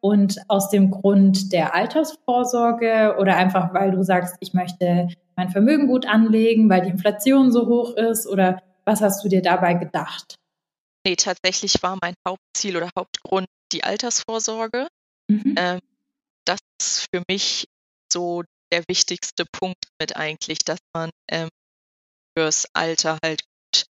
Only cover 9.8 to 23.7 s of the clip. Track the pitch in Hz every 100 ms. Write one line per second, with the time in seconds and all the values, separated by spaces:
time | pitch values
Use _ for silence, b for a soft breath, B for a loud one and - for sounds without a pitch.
9.8 | 170 - - - - - _ _ _ _
10.8 | _ _ 196 180 - 180 185 185 196 -
11.8 | 185 190 175 180 - 190 _ - 208 175
12.8 | 175 185 185 - - 190 185 _ _ 170
13.8 | - 208 240 220 - 226 226 220 226 240
14.8 | 294 _ _ _ _ 208 240 226 180 180
15.8 | _ _ _ _ _ _ - 190 _ _
16.8 | - - - 185 180 196 - - - _
17.8 | _ _ _ 180 175 175 175 _ _ 170
18.8 | 170 185 - 175 - - 170 - 185 180
19.8 | - _ 156 - 156 156 - 160 - 165
20.8 | _ 165 165 - - 165 165 _ _ _
21.8 | _ _ _ _ _ - 160 151 - -
22.8 | 165 160 165 156 160 156 - _ _